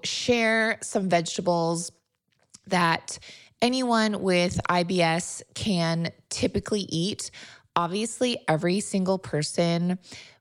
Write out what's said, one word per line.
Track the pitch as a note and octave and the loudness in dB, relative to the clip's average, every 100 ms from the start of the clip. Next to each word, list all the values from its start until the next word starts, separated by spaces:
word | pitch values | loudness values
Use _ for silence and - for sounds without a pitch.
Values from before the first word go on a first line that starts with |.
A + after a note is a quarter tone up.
share | - - - A#3+ A3+ A3+ A3 G#3+ | -6 -4 2 2 4 2 0 -2
some | - A3 F#3+ | -2 -2 2
vegetables | F3 E3 - F3+ E3+ E3 E3+ F3 _ _ _ _ _ _ - - | 2 0 -2 0 2 2 0 -4 _ _ _ _ _ _ -16 -2
that | F3+ E3+ E3 - - - - - - | 2 2 0 -4 -14 -16 -20 -14 -2
anyone | A#3+ C4 B3 A3+ A3 G3+ | 0 2 2 2 2 0
with | F#3+ F3+ F3 - - | 2 2 2 0 0
I | F3 | 0
B | F3 F#3 | 2 2
S | E3 E3 - - - | 2 2 -2 -10 -12
can | - - F3 E3 E3 E3+ - - | -6 0 0 2 0 -2 -6 -10
typically | - B3 G#3 - G#3+ | -2 -2 -2 -2 -4
eat. | - D#3+ F3+ G#3 - - - - _ - | -2 -2 -2 -4 -10 -14 -20 -20 _ -2
Obviously, | E3+ G3 A3+ - B3 A#3+ - | 0 -2 -4 -2 -2 -2 0
every | D#3 F3 F#3+ | 0 2 0
single | - G3 F#3 F#3+ | 0 -2 0 -2
person | - D3+ D3+ - E3+ E3+ F3 F#3 - - - - | -2 -4 -2 0 2 2 0 -2 -8 -20 -20 -16